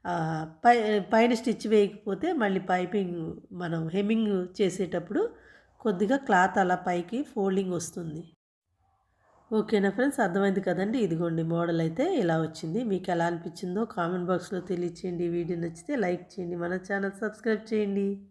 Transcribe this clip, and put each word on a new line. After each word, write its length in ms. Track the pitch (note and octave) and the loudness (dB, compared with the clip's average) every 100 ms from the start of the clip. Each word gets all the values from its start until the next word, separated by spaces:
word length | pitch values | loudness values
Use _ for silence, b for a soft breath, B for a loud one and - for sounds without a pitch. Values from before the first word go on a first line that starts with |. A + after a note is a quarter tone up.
ఆ, 100 | F3+ F3 D#3+ D#3+ D#3+ - | -2 -2 -2 -4 -6 2
పై-, 200 | A#3+ A#3+ G#3+ G#3 | 6 6 4 2
పైన 280 | F#3 A3 A#3+ | 4 4 6
స్టిచ్ 320 | A#3+ - A3 G#3+ | 4 0 -2 4
వేయకపోతే 640 | G#3+ G#3 - - G3 E4 | 4 4 0 -6 -2 0
మళ్ళీ 280 | E4 G#3 F#3+ | 2 2 0
పైపింగ్ 560 | F#3+ F3+ F3+ G#3 F#3 F3 D#3+ - - F3+ | 2 0 2 0 -2 -4 -6 -10 -14 -8
మనం 260 | F3 E3 D#3+ | -4 -2 -2
హెమ్మింగ్ 440 | F#3 G3+ A3+ G#3+ G3 F3+ | -2 2 2 2 0 -2
చేసేటప్పుడు 680 | - G3 F#3 F3+ F3+ E3 A3 A#4 B B B B _ | 0 0 0 -2 -2 -2 -2 -2 B B B B _
కొద్దిగా 360 | - F3 G3+ C#4 | -2 0 2 2
క్లాత్ 380 | C4+ F#3 F#3 F#3+ | 4 4 6 4
అలా 180 | F3+ F3+ | 2 2
పైకి 400 | F3+ F3 F3 A#3 C#4+ | 0 -2 -2 -6 -6
ఫోల్డింగ్ 460 | - G3 F#3+ F#3 | -2 0 0 0
వస్తుంది. 500 | F3 - - E3 D#3 - _ _ _ _ _ _ _ _ b b b _ | -4 -6 -8 -8 -10 -14 _ _ _ _ _ _ _ _ b b b _
ఓకేనా 400 | A3 G#3+ G#3 G3 | 0 2 2 2
ఫ్రెండ్స్? 300 | G3 C#4 C#4 | 2 0 2
అర్థమైంది 420 | G3+ F#3+ G3 G3 | 2 4 2 2
కదండి? 360 | G3 F3 G3 B3 | 0 0 0 0
ఇదిగోండి, 420 | G3 E3 E3+ E3 | 0 0 0 0
మోడల్ 360 | E3 E3+ E3+ E3 | 0 0 0 0
అయితే 240 | D#3+ E3 E4 F4 | 0 0 0 2
ఇలా 200 | F3 D#3+ | 2 2
వచ్చింది. 420 | D#3 - E3 G3 | 0 -6 -4 -4
మీకు 240 | A#3+ F#3 F#3+ | 0 -2 0
ఎలా 160 | E3+ E3+ | 0 0
అనిపించిందో 560 | E3+ E3+ - F3+ F#3 A3+ | -2 -8 -8 -6 -4 -4
కామెంట్ 400 | - E3+ F3+ F3 | -2 -2 -2 0
బాక్స్లో 320 | F3+ F3 F3+ | -2 -2 -8
తెలియచేయండి. 600 | F3+ F3+ F3 E3+ F#3 E3+ E3+ | -4 -4 -4 -6 -8 -4 -2
వీడియో 300 | E3+ E3+ E3+ | -2 -4 -4
నచ్చితే 360 | E3+ E3 - C#4+ | -6 -8 -6 -2
లైక్ 280 | F#3 F3+ F3+ | 0 -2 -6
చేయండి, 320 | - F3 F3 | -10 -6 -4
మన 220 | F3 F#3 | -4 -4
ఛానల్ 360 | F#3 G3 G3 G3 | -4 -4 -4 -4
సబ్స్క్రైబ్ 480 | G#3+ G#3+ A3+ G#3+ A3 | -8 -4 -2 -2 0
చేయండి. 420 | G#3+ G#3 G3 G3 G3 - | -2 0 0 -2 -4 -12